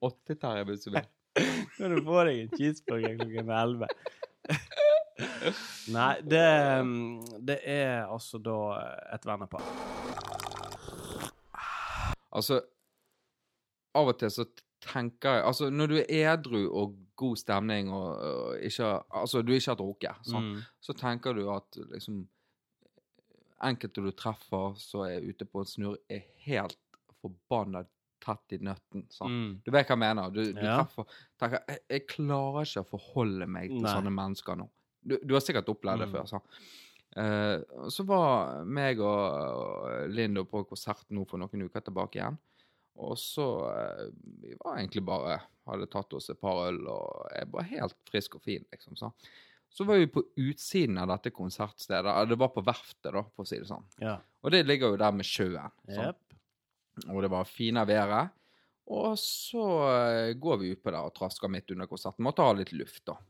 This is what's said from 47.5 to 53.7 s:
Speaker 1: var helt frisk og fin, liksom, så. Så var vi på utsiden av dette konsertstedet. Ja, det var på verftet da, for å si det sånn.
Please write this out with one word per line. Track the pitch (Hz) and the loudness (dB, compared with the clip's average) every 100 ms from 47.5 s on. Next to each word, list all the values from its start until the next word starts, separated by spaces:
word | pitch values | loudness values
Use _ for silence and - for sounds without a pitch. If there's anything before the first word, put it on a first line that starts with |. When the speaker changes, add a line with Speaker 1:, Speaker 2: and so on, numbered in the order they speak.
Speaker 1:
var | - | -6
helt | 175 262 95 - - | -6 -4 -6 -6 -4
frisk | 107 - - | -4 -4 -6
og | |
fin, | - 95 - | -6 -6 -8
liksom, | - - - | -20 -18 -12
så. | 113 - - - - _ _ | -12 -12 -20 -20 -20 _ _
Så | - 196 | -2 6
var | 202 | 8
vi | 160 | 8
på | - - - | 4 0 0
utsiden | 131 147 - 190 135 92 | -2 -2 0 2 4 2
av | 92 | 0
dette | 92 120 | 0 -2
konsertstedet. | - 92 - 104 - - 95 95 | -6 -6 -4 -6 -6 -2 0 2
Ja, | 101 110 | 4 4
det | 117 | 4
var | 127 | 4
på | - | 2
verftet | 98 117 - - - | 0 -2 -4 -12 -6
da, | 95 | -4
for | 107 - | -4 -8
å | 95 | -8
si | - | -8
det | |
sånn. | 98 | -8